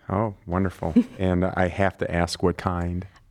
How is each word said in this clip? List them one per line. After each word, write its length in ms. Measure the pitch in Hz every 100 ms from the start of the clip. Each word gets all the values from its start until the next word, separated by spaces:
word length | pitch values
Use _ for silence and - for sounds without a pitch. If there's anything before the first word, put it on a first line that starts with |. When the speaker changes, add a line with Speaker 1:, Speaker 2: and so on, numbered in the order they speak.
| -
Speaker 1:
Oh, 260 | 95 110 98 -
wonderful. 480 | 90 95 - 85 127 -
Speaker 2:
<laughs> 120 | -
Speaker 1:
And 260 | 92 90
I 240 | 92 - 90
have 280 | 92 98 -
to 140 | -
ask, 300 | 85 85 -
what 140 | 90 85
kind? 480 | 95 87 87 90 92 - _